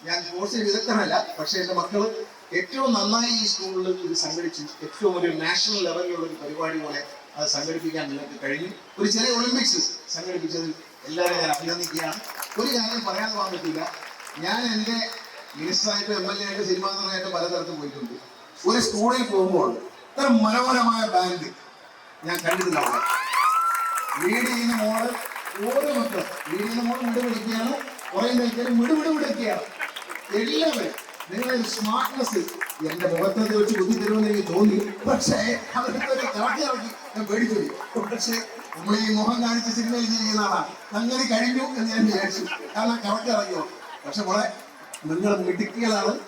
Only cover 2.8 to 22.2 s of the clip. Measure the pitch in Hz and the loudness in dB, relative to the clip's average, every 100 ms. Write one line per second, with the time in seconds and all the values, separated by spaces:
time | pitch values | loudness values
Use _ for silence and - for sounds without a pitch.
2.8 | 269 214 202 226 240 226 208 - 190 185 | 2 2 4 2 2 0 0 -2 -2 -2
3.8 | 185 185 170 165 156 160 170 151 147 - | 0 -2 -2 -2 -2 -2 -4 -6 -12 -12
4.8 | 151 - 180 175 175 156 160 - - 208 | -12 0 2 4 0 0 0 2 2 2
5.8 | 175 165 180 170 160 151 147 156 160 160 | 0 0 -2 -2 -4 -6 -8 -4 -2 -2
6.8 | 151 - - - - 147 151 147 151 165 | -4 -6 -8 -14 -16 -4 -2 0 -2 -4
7.8 | 165 160 143 139 143 - 139 147 180 - | -4 -4 -4 -6 -8 -8 -4 -4 -6 -10
8.8 | - - 208 220 247 233 247 254 - - | -16 0 2 4 2 2 2 4 4 2
9.8 | - - - 160 180 180 160 165 165 156 | 0 -4 -8 -6 -4 -4 -4 -4 -6 -8
10.8 | - - - 160 175 - - 180 165 175 | -14 -18 -8 0 0 2 0 0 -2 -4
11.8 | 180 160 160 - - - - - 247 240 | -4 -4 -4 -6 -10 -10 -6 -2 0 0
12.8 | 220 233 208 196 220 208 190 175 160 160 | -2 -2 -2 -2 -2 -2 -4 -2 -4 -4
13.8 | 160 - - - - 143 175 226 240 214 | -6 -8 -14 -14 -14 -6 -2 0 0 0
14.8 | 214 233 226 - - - - 143 165 - | 0 -2 -4 -8 -14 -16 -16 -8 -2 0
15.8 | 208 202 208 202 185 196 202 196 185 180 | 0 -2 -2 -2 -2 -4 -4 -4 0 0
16.8 | 196 202 190 190 185 175 175 180 165 160 | 0 -4 -4 -4 -4 -2 -2 -2 -4 -8
17.8 | 143 - 117 120 - - - - 180 240 | -8 -8 -10 -12 -16 -20 -20 -2 2 2
18.8 | 220 208 226 254 233 196 190 247 381 - | 2 2 2 2 2 4 4 4 2 0
19.8 | - - - - 277 226 214 240 254 247 | -10 -18 -12 0 6 6 6 4 4 4
20.8 | 240 226 220 359 359 - - - - - | 4 4 2 2 2 -2 -6 -12 -20 -20
21.8 | - - - - | -20 -20 -20 -12